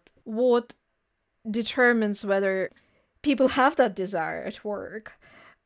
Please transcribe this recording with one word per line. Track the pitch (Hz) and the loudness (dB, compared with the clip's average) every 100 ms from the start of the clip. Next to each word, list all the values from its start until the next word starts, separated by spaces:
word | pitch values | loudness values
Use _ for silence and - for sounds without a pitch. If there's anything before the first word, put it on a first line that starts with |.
| _ _ | _ _
what | - 220 254 240 233 _ _ _ _ _ _ _ 226 | -8 0 2 2 0 _ _ _ _ _ _ _ -6
determines | 214 220 - 247 233 208 202 | -4 -2 2 4 4 0 -2
whether | 208 196 196 190 185 - _ _ _ _ | -2 0 0 -2 -4 -8 _ _ _ _
people | 294 269 262 | -2 2 2
have | 269 262 - | 4 2 4
that | 240 190 | 0 0
desire | 185 185 160 165 | -6 -4 -6 -6
at | - 208 | -10 -10
work. | 208 202 190 214 - - _ - - _ | -10 -10 -10 -14 -18 -20 _ -20 -20 _